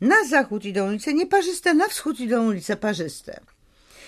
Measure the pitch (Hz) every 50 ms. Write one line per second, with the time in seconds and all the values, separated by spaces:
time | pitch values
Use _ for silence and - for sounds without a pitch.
0 | 190 262 381 440 392 254 294 277 254 - 208 214 190 202 185 202 196 196 208 208
1 | - 311 285 311 370 359 392 403 330 370 349 - - 359 330 302 381 427 - -
2 | - 311 247 - 254 220 247 233 226 220 208 180 - - 202 - - 208 208 160
3 | 165 147 - - - - - - - _ _ _ _ _ _ _ _ _ - -
4 | -